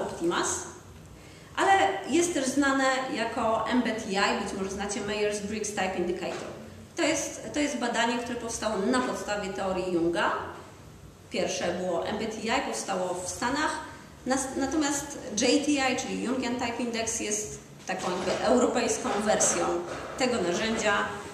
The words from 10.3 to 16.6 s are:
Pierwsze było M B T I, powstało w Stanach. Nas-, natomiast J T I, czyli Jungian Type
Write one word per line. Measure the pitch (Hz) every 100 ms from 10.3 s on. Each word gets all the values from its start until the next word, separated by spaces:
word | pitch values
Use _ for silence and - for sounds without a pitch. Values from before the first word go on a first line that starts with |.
| - - - - - - - - - -
Pierwsze | 208 175 - 180
było | 185 180 170 -
M | 214
B | 220
T | -
I, | 220 269 240
powstało | 220 - 185 180 175 -
w |
Stanach. | - 247 285 311 - - - - - 247
Nas-, | 262 - -
natomiast | 269 320 285 294 - - -
J | 202 247 294 294
T |
I, | 285 262 190
czyli | 185 190
Jungian | 202 262 233
Type | 247